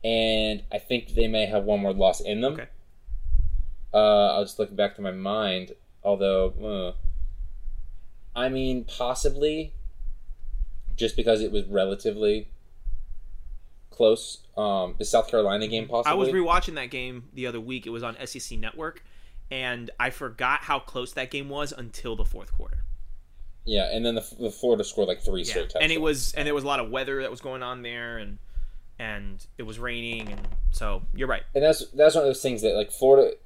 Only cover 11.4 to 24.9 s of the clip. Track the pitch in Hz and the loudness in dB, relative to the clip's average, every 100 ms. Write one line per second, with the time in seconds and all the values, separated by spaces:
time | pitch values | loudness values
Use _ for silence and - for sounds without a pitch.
11.4 | 107 104 95 98 95 98 110 104 107 107 | 4 0 2 2 2 0 -2 0 2 2
12.4 | 107 - - - - - - - - - | -2 -12 -16 -8 -2 0 -2 -6 -6 -10
13.4 | - - - - - - 113 113 - - | -10 -12 -14 -18 -12 2 4 4 0 -16
14.4 | - - 107 98 92 - 104 117 - 117 | -10 -4 -2 0 -2 -2 2 2 2 2
15.4 | 104 101 110 113 110 117 143 175 196 190 | 2 0 -2 -4 -2 0 0 2 2 2
16.4 | 170 175 180 156 123 135 127 123 120 135 | 2 2 2 -6 -8 -8 -8 -10 -14 -10
17.4 | 127 117 117 131 113 117 120 113 131 127 | -8 -8 -8 -10 -8 -8 -8 -10 -12 -12
18.4 | - 117 107 - 160 - - - - - | -6 -4 -4 -6 -10 -12 -18 -20 -18 -16
19.4 | - 131 127 123 117 - 123 127 131 107 | -10 -6 -6 -6 -8 -4 -4 -4 -10 -2
20.4 | 127 143 - 139 - 131 123 - 127 143 | 0 0 0 -4 -4 -8 -8 -8 -8 -8
21.4 | 139 139 147 135 120 - 123 113 - - | -8 -6 -6 -8 -12 -10 -4 0 0 0
22.4 | - - - - - - - - - - | -2 -2 0 -2 -4 -6 -8 -10 -12 -14
23.4 | - - - 104 92 113 117 113 - - | -14 -8 0 2 2 0 -2 -2 -6 -6
24.4 | 117 - 123 110 104 | -6 -2 2 2 2